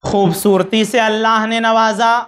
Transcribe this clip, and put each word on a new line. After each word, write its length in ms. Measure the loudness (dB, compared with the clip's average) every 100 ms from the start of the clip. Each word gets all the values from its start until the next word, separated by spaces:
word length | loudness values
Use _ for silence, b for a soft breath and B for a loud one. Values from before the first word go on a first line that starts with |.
खूबसूरती 800 | -2 0 0 0 0 0 0 -2
से 140 | 0 0
अल्लाह 460 | 0 0 0 0 -2
ने 120 | -2
नवाजा 580 | 0 2 0 0 0 0